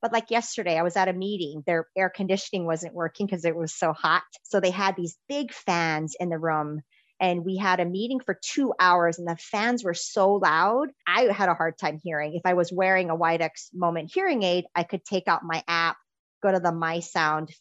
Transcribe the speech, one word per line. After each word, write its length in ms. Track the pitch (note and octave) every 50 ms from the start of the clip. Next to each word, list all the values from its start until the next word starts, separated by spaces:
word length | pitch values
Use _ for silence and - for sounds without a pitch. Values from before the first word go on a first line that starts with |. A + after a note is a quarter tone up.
But 100 | A3 A3
like 180 | A#3 A3+ A3+ -
yesterday, 460 | A3+ A#3 A#3 - - A#3 F3+ F3 D#3+ D#3+
I 40 |
was 140 | E3+ F3 E3
at 120 | F#3+ F#3 F#3+
a 40 |
meeting. 500 | F3+ F#3 F#3+ G3+ G#3 F3+ E3 C#3+ D#3 D3+ C#3+
Their 200 | F3+ E3+ E3 D#3+ _ -
air 140 | F#3+ F#3+ F3+
conditioning 560 | - - F#3+ F3+ F#3+ G3 - - G#3 F#3 E3+
wasn't 280 | E3 D#3+ D#3+ E3+ E3 -
working 340 | F3 E3 D#3+ _ - G3+ G3
'cause 160 | F#3+ E3+ D#3+
it 120 | E3+ D#3+
was 180 | E3+ E3 D#3+ -
so 180 | - F3+ D#3+
hot. 300 | D#3 - - D#3 E3 - - _ - -
So 180 | _ - G#3+ G3
they 100 | F#3+ F3+
had 260 | F3+ G3+ G3 G3 G3
these 200 | F#3 F3 E3 - _ _ -
big 240 | C#4 D4 C4 -
fans 600 | - - - G3 F3 E3+ E3 D#3+ D#3 D#3 D#3+ D#3 - -
in 100 | F3+ F3
the 100 | E3 D#3
room. 440 | E3 D#3+ D#3 D3+ D3+ D3 D3+ D3+ - _ _ _ _ _ _ -
And 240 | F#3 F3+ F3 F3 E3
we 120 | F#3+ F#3+
had 220 | F#3 G3+ F#3 F#3 F3+
a 60 | E3+
meeting 340 | F3 F3+ G3 A#3 A#3+ C4+ B3
for 160 | - G#3 F#3
two 400 | _ - - - D4 C4+ A3+ - -
hours 380 | F3+ F3+ F3+ F3 E3+ E3+ E3 F3+
and 100 | F3 E3+
the 80 | E3
fans 480 | - - - - G3+ A3 A#3+ B3 A#3+ G3+
were 100 | F3+ E3+
so 400 | - - - - G#3+ F#3+ G3 G3+
loud, 540 | G3 F#3+ D#3 D#3 D#3+ F3+ G#3 A#3 C4+ D4+ C4+ - _ -
I 260 | F3 F3+ A3+ B3+ G#3
had 160 | G3+ G3 G3 F3+
a 60 | E3
hard 240 | E3+ E3 E3 D#3 -
time 220 | F#3+ D3+ D#3 D#3
hearing. 320 | - E3+ D#3 D3 D3+ D3+ E3
If 80 | E3+ -
I 100 | F#3 F3+
was 180 | F3+ E3+ F3
wearing 360 | F#3 F#3 F#3 F#3+ F#3+ F#3 F3+ E3
a 80 | D#3+
Widex 560 | E3+ E3+ E3 E3 E3 E3 D#3+ _ - - -
Moment 380 | - F3+ F3 E3+ E3+ E3 D#3 -
hearing 300 | - F#4 G4 F4+ C#4+ A3
aid, 220 | F#3+ F3+ F3+ F3+ F3 - -
I 80 | F3
could 220 | F3 - G3+ F3 _
take 240 | - G3+ F#3 - G3
out 160 | E3+ - E3
my 180 | E3 E3 D#3+ - E3+
app, 280 | E3+ E3+ E3+ E3 - - _ _ _ _ _ _ _ _
go 80 | - G3
to 80 | F#3+ F3+
the 140 | F3 E3+
MySound 800 | E3 E3 E3 D#3+ E3 E3+ E3 - - E3+ D#3 D3+ D#3 D#3 D#3+ - - _